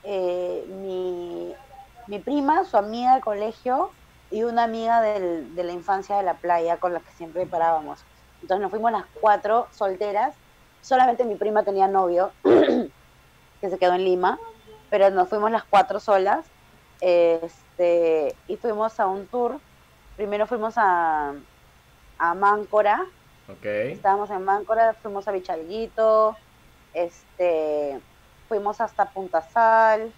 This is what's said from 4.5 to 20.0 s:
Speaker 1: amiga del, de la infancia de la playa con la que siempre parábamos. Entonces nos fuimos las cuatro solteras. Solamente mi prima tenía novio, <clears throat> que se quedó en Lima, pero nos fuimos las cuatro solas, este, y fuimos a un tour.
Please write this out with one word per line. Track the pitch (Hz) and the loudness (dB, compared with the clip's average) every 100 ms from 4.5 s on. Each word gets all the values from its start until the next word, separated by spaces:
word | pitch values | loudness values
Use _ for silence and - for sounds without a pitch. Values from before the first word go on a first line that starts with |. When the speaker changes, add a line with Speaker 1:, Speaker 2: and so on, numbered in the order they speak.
| 233 | 0
Speaker 1:
amiga | 233 226 226 233 | 0 -2 0 2
del, | 220 208 180 165 127 | 2 -2 -4 -4 -8
de | 170 | -8
la | 175 | -6
infancia | 175 170 196 196 202 | -6 -4 -4 -2 -2
de | |
la | 185 | -2
playa | 160 175 170 165 170 | -2 0 0 0 -2
con | 180 | -2
la | 170 | -4
que | - | -10
siempre | - 165 160 185 | -18 -10 -8 -4
parábamos. | 175 165 165 147 147 - _ _ _ | 0 0 0 -4 -14 -20 _ _ _
Entonces | 170 190 | -4 -2
nos | 190 | -2
fuimos | 214 226 | -2 -2
las | 220 - - | -2 -8 0
cuatro | 214 202 208 226 233 | 2 2 2 0 0
solteras. | - 196 185 208 202 262 - _ _ _ _ | -4 -4 -2 -4 -2 -2 -4 _ _ _ _
Solamente | - 262 254 233 | 0 4 4 2
mi | 240 | -2
prima | 202 208 214 | 0 0 0
tenía | 214 196 190 | 0 2 2
novio, | 196 180 175 196 - | 4 2 2 0 -2
<clears throat> | |
que | 190 - - 247 165 _ _ _ _ _ _ _ 196 | 4 6 6 0 -4 _ _ _ _ _ _ _ -6
se | 185 | 0
quedó | 180 | 2
en | 180 | 2
Lima, | 190 180 180 277 453 - - - _ | 2 2 2 -2 -10 -20 -20 -20 _
pero | 208 196 | 4 4
nos | 190 180 | 4 0
fuimos | 214 208 | 0 0
las | 226 | -2
cuatro | - 202 185 202 | 2 4 4 -2
solas, | - 196 190 277 - _ _ - _ - | 2 2 4 0 -4 _ _ -20 _ -4
este, | 180 175 170 165 170 - _ - 175 170 165 160 143 - - | 2 4 4 2 -4 -14 _ -2 2 4 4 2 0 -6 -12
y | 214 | -6
fuimos | 240 208 220 - | -4 -2 -4 -2
a | 196 | -4
un | 196 190 | -4 -6
tour. | 247 240 285 _ _ _ _ | -4 -4 -4 _ _ _ _